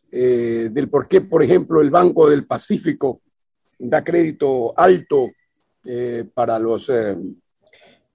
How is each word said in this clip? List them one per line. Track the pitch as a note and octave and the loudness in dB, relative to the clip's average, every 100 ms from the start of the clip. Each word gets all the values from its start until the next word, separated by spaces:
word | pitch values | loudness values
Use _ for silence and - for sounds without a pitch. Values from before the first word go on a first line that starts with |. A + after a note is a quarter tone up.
| _ | _
eh, | B2 B2+ A#2+ A#2 A#2 A2+ | -2 0 0 -2 -4 -4
del | B2 C#3 | -4 -2
por | C#3+ - | -4 2
qué, | F#3+ | 0
por | G3 D#3+ | 2 0
ejemplo, | C3 F3+ D3+ D#3+ | 4 2 2 2
el | D3 | 2
Banco | D#3 F3+ E3 D3+ | 4 2 4 4
del | C#3+ - | 4 0
Pacífico | A#2+ - G3+ D#3+ C3 C3+ - _ _ _ _ _ _ | -6 -4 -4 -4 -4 -4 -6 _ _ _ _ _ _
da | B2 D3+ D3 | -4 -2 0
crédito | F3 D#3+ - C#3+ C3 A#2 - | 0 0 0 -2 0 -2 2
alto, | F#3 F3+ - C#3+ A#2+ - _ _ _ _ | 4 4 0 -2 -2 -6 _ _ _ _
eh, | B2+ B2 B2 A#2+ G#2 | -12 -8 -8 -8 -8
para | - A#2 A2+ | -4 -2 -2
los, | A2+ A2 B2 | -2 -4 -2
eh, | A#2+ G#2+ G2 F#2 - _ _ _ _ - _ _ | -2 -2 -6 -10 -14 _ _ _ _ -20 _ _